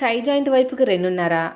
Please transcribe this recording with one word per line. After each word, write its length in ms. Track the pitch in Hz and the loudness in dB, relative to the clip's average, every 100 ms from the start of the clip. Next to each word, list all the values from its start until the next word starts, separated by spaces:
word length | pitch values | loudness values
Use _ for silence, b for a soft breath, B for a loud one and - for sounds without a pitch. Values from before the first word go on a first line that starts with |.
సైడ్ 220 | 247 233 262 | -2 -2 -2
జాయింట్ 200 | 285 277 | 0 2
వైపుకి 300 | 262 254 262 226 | 2 2 0 0
రెండున్నర, 440 | 180 185 180 170 165 165 | 2 0 0 0 0 -2